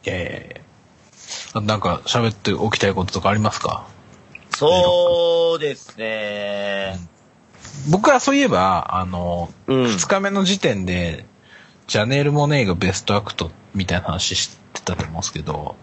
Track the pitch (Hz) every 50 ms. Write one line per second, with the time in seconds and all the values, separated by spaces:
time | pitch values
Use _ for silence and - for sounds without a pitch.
0 | _ 95 90 92 87 - - - - - - - - - - - _ _ _ _
1 | - - _ - - - - - - - - 113 104 104 107 104 101 90 87 87
2 | - - - 123 117 113 110 - - 110 98 - - 110 - - - 98 95 95
3 | 92 95 - 98 - 98 101 107 107 107 - - - - - - - - - -
4 | - - - - - - - - - - - - 143 151 175 185 180 180 180 175
5 | 175 175 175 170 170 170 170 170 170 165 165 160 156 147 131 - - - - -
6 | 110 110 110 110 107 104 104 104 101 101 101 101 101 101 98 98 98 95 95 92
7 | 87 85 _ _ _ - _ _ _ _ - - - - - - 135 147 156 196
8 | 220 302 277 247 - - 277 277 285 240 135 90 92 95 92 - - - - 92
9 | 92 90 90 87 87 87 87 87 85 85 - - - - 135 131 127 120 110 92
10 | - - 202 196 196 196 196 202 190 180 202 190 - 156 117 98 92 90 90 90
11 | 87 85 78 67 - - _ _ _ - - - - - _ - _ - - 113
12 | 104 117 135 139 143 147 143 147 147 143 151 143 123 95 90 87 92 90 98 -
13 | - - 101 104 104 - - - - 80 - - - - - 101 92 87 85 87
14 | - - 78 87 - - - - - - - - - - - - - - 87 82
15 | 76 78 80 82 80 - - 80 76 78 76 76 76 - - -